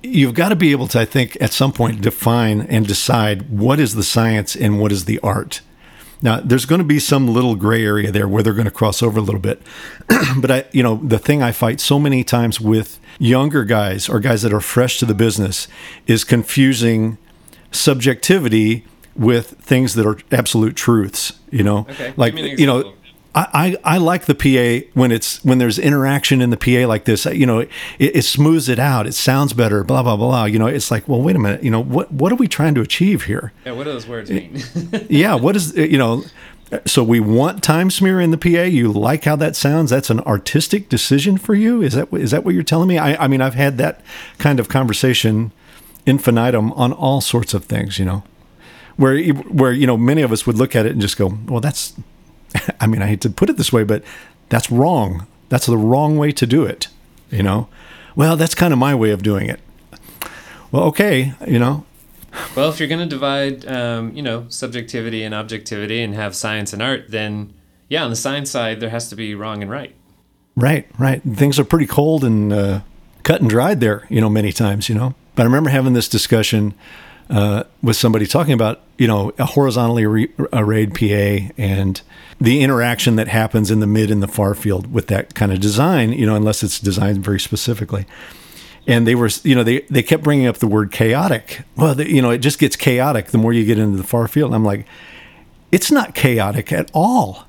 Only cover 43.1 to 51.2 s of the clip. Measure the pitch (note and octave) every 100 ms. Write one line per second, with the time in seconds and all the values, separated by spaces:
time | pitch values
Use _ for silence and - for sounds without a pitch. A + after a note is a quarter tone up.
43.1 | D#3 C3 C3+ C3 B2 C#3+ B2+ - - -
44.1 | - - - D3 C#3 A2+ C#3 B2+ G#2+ C3
45.1 | B2 A2 G#2+ A2+ - _ - - - -
46.1 | C3+ B2+ A#2 A#2+ A#2+ A2 C#3 B2 - C#3
47.1 | C#3 - A#2+ A2 G2+ - A2 G#2 F#2+ F#2+
48.1 | F#2+ - _ _ _ - - - - C3+
49.1 | C#3 E3+ C#3+ - D#3 C3 B2 C3+ A#2 A#2+
50.1 | D3+ C3 A2 - A2 C3 B2 A2 C3+ G2+
51.1 | -